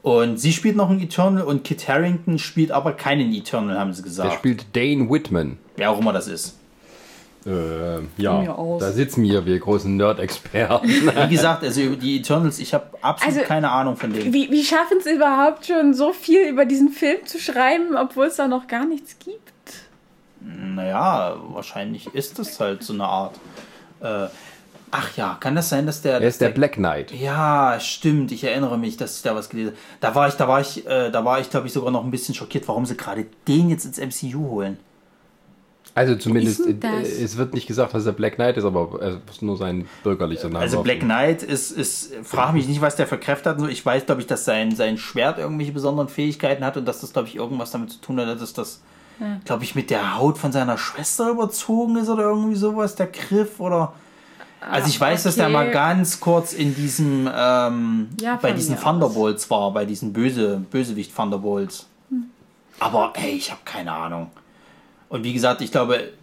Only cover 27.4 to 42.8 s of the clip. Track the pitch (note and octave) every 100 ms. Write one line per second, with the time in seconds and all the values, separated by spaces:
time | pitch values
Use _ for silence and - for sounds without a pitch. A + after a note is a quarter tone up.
27.4 | D3+ D3 C3 A#2 - - D#3+ D3+ B2+ A2+
28.4 | C3 B2+ C3 A#2 A2+ A2 A2+ - B2+ G#2+
29.4 | G#2 A2+ A2 G#2+ - - A2 B2+ C#3+ -
30.4 | C3 C3+ C#3 - - C3 A#2+ A2+ A#2 C3
31.4 | C3 C#3 B2 C#3 B2+ B2 B2 B2 - A#2
32.4 | - - - A2+ B2 B2 - G2+ G#2+ -
33.4 | - D3 E3+ E3 C3+ - C3+ - C3 C3+
34.4 | C#3+ G#2+ G2 F#2+ _ _ _ _ _ _
35.4 | _ _ _ _ - - B2+ A2 A2+ A#2
36.4 | A2+ G#2 F4 G#2 A3+ G#3+ - - A2 A2+
37.4 | B2+ B2+ - A2+ A#2+ A2+ G#2+ F#2 G#2 -
38.4 | A#2+ A#2+ G2+ F2+ E2 F2 G2 F2+ - -
39.4 | G#2 G2 F#2 F2+ F2 - G#2 F2+ E2+ D#2+
40.4 | E2+ E2+ E2+ - A#2+ B2 A#2 A2+ D3 E3
41.4 | - C3+ - - B2+ - - B2 A2 -
42.4 | C3 D#3+ C3 C#3+